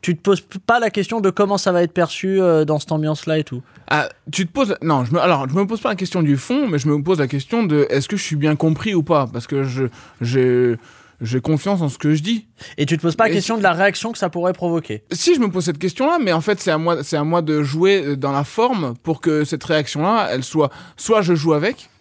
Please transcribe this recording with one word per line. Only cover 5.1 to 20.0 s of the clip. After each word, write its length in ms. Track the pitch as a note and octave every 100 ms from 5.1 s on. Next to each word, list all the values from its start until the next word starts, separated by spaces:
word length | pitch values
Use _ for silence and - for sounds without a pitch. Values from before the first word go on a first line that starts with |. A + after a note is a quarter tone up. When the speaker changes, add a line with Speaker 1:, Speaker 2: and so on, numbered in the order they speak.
Speaker 2:
me, 60 | E3
alors, 300 | F3+ D#3+ C3
je 60 | D#3
me 100 | G3+
pose 160 | A3+
pas 80 | B3+
la 60 | G3
question 260 | F#3 F#3
du 160 | D#3 C#3
fond, 300 | - B3+ C#4
mais 100 | D3+
je 100 | C3
me 120 | D3
pose 160 | D3 F#3
la 100 | C#3
question 360 | C#3+ - A#3
de 240 | G#3 D3+ C#3+
est-ce 180 | C3+ C#3
que 80 | G#3
je 60 |
suis 140 | - D3+
bien 200 | D3+ D3+
compris 380 | D#3+ D#3 A3
ou 80 | F#3+
pas ? 240 | D#3 D#3+ B2+
Parce 220 | A#2+ A#2
que 160 | C#3
je, 220 | C3+ B2+ C3 - - -
j'ai, 540 | A#2 C3 B2+ B2 B2 A2+ - - - _
j'ai 180 | A#2 B2+
confiance 420 | B2 D#3 F#3+ G3
en 60 | D#3
ce 100 | B2+
que 140 | D3 D#3
je 80 |
dis. 240 | D#3+ A3+ - _ - -
Speaker 1:
Et 80 | C#3+
tu 100 | E3
te 40 |
poses 120 | E3+ D3+
pas 100 | A3+
la 40 |
Speaker 2:
Et 40 |
Speaker 1:
question 220 | E3+ F#3 A3+
Speaker 2:
si 40 |
Speaker 1:
de 40 |
la 100 | G3
réaction 380 | E3 G3 G3 A3+
que 60 | A3+
ça 120 | F#3
pourrait 240 | F3 F3
provoquer ? 500 | F#3 F3+ E3 - G#2+ _
Speaker 2:
Si, 240 | F3 - E4+
je 40 |
me 100 | A3
pose 120 | F3+ E3
cette 120 | D3
question-là, 400 | F3+ - C4+ E4+
mais 140 | A3+
en 80 | E3
fait, 180 | D#3+ G3+
c'est 120 | -
à 80 | D#3
moi, 240 | E3 F3
c'est 120 | C#3 D#3
à 80 |
moi 200 | D3 E3+
de 180 | D#3 D3+
jouer, 420 | C#3+ D3+ F#3 G3
euh, 120 | C#3+ C#3
dans 140 | C#3
la 120 | C#3
forme 520 | C#3+ - A#3+ A#3 C#3+ A#2+
pour 180 | - D#3
que 240 | - D3+ D3
cette 180 | D#3
réaction-là, 680 | - D#3 C#3+ C#3+